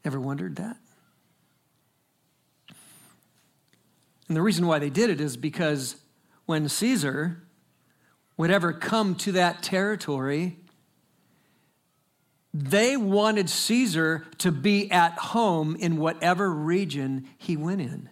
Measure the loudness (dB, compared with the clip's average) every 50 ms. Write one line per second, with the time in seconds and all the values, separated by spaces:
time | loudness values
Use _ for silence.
0 | _ -6 -6 -4 -4 -4 -6 -6 -6 -8 -8 -8 -10 -10 -12 -14 _ _ _ _
1 | _ _ _ _ _ _ _ _ _ _ _ _ _ _ _ _ _ _ _ _
2 | _ _ _ _ _ _ _ _ _ _ _ _ _ -20 -20 -20 -20 -20 -20 -20
3 | -20 -20 _ _ _ _ _ _ _ _ _ _ _ _ _ _ _ _ _ _
4 | _ _ _ _ _ _ -2 0 2 2 2 2 2 2 2 2 0 -2 0 2
5 | 2 2 2 0 -2 -4 -4 -4 -6 -6 -4 -2 -2 0 0 -2 -4 -6 -10 -12
6 | _ _ _ _ _ _ _ _ _ -4 -2 -2 0 -2 -2 0 0 2 2 2
7 | 0 -2 -2 -2 -4 -4 -6 -6 -12 _ _ _ _ _ _ _ _ _ _ _
8 | _ _ _ _ _ _ _ -2 2 4 4 4 4 0 -2 -2 -4 -2 0 2
9 | 2 0 0 -2 -2 -2 2 4 2 2 2 -2 -6 -2 -2 0 0 0 -2 -4
10 | -4 -4 -4 -2 -2 -2 -2 -2 -2 -2 -6 -8 -18 -20 _ _ _ _ _ _
11 | _ _ _ _ _ _ _ _ _ _ _ _ _ _ _ _ _ _ _ _
12 | _ _ _ _ _ _ _ _ _ _ -8 -6 -4 0 2 4 4 4 2 2
13 | 0 2 2 4 4 4 2 2 0 0 -2 -2 0 2 2 2 2 2 2 2
14 | 2 2 0 -2 -4 -12 -12 _ 0 0 0 2 2 2 2 2 2 2 4 4
15 | 4 4 2 -2 -8 -4 0 0 2 2 2 2 0 -2 -4 -2 0 0 0 2
16 | 0 0 -2 0 0 0 2 2 2 0 0 -2 -2 0 0 0 0 -2 -4 -4
17 | -4 -4 -4 -6 -6 -10 -20 _ -6 -4 -4 -2 -2 -2 -2 -2 -4 -6 -8 -10
18 | -12 -16